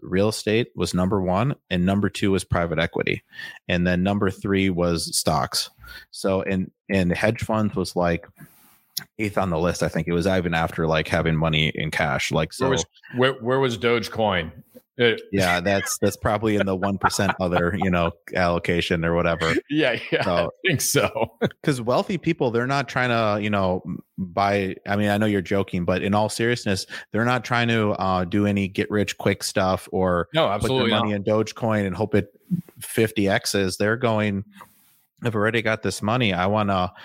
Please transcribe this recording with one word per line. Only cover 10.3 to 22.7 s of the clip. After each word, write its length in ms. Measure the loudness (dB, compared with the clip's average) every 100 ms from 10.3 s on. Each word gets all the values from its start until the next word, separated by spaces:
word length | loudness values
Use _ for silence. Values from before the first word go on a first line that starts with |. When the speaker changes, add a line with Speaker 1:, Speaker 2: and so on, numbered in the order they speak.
| 2 0
Speaker 1:
after, 340 | 0 0 0 0
like, 220 | 0 0
having 260 | 0 2 2
money 340 | 2 2 0 -2
in 160 | -4
cash. 400 | -2 -2 -2 -2
Like, 220 | -2 -2
so 120 | -2 -2
Speaker 2:
Where 60 |
was, 140 | -2 -4 -12 -10 0
where, 160 | 0
where 260 | 0 -2 0
was 180 | 0 0
Dogecoin? 760 | 0 0 -2 0 2 2 -2 -10 -20 -20 _ 0
It 240 | 2 2 -2
Speaker 1:
Yeah, 260 | 0 2 2
that's, 380 | 2 0 -2 -2
that's 180 | -2 0
probably 400 | 0 0 2 2
in 100 | 0
the 120 | 0
one 200 | -2 0
percent 360 | -2 0 0 0
other, 340 | 0 2 0 0
you 120 | 0
know, 220 | 2 0 -4 -6
allocation 720 | 0 2 0 0 0 0 0
or 100 | 0
whatever. 400 | 2 0 0 0 -2
Speaker 2:
<laughs> 80 | -2
Yeah, 300 | 0 0 -2 -2
yeah, 100 | -2
Speaker 1:
So 100 | 0
Speaker 2:
I 140 | 0 0 -2 -2
think 140 | -2
so. 580 | 0 2 0 0 -4 -2 -4
<laughs> 140 | -2
Speaker 1:
'cause 180 | -2 -2
wealthy 360 | 0 0 0 -4
people, 340 | -2 0 0
they're 140 | 0
not 200 | 0